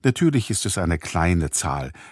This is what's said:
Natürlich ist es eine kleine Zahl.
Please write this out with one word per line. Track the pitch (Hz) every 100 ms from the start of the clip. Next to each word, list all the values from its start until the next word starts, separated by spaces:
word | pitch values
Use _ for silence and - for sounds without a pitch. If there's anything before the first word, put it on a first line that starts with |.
Natürlich | 135 - 170 143 -
ist | 107 104
es | 98
eine | 87 82
kleine | - - 82 87 78
Zahl. | - 80 69 65 - -